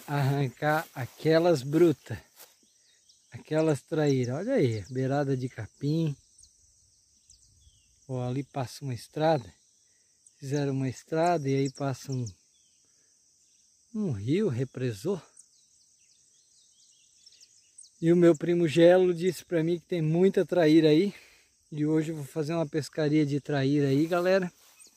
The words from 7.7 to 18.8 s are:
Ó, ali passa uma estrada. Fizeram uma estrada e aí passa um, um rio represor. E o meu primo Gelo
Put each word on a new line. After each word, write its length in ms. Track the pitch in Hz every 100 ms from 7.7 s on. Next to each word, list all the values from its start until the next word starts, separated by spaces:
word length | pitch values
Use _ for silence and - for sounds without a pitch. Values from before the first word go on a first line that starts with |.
| _ _ _ -
Ó, 120 | 127
ali 220 | 123 135
passa 420 | 135 139 120 -
uma 100 | 139
estrada. 600 | 120 - 151 160 147 95 _ _ _ _ _ _ _ _ -
Fizeram 320 | 135 143 139
uma 160 | 135 131
estrada 600 | - - 160 175 165 135
e 60 |
aí 160 | 135 139
passa 400 | - 139 123 -
um, 160 | 131 113 - _ _ _ _ _ _ _ _ _ _ _ _ _ _ _
um 160 | 220 196
rio 380 | 101 110 185 208
represor. 720 | 117 131 127 127 98 156 180 - _ _ _ _ _ _ _ _ _ _ _ _ _ _ _ _ _ _ _ - _ - _ _ - - -
E 120 | 165
o 40 | 175
meu 180 | 170
primo 320 | 156 165 175 165
Gelo 460 | 160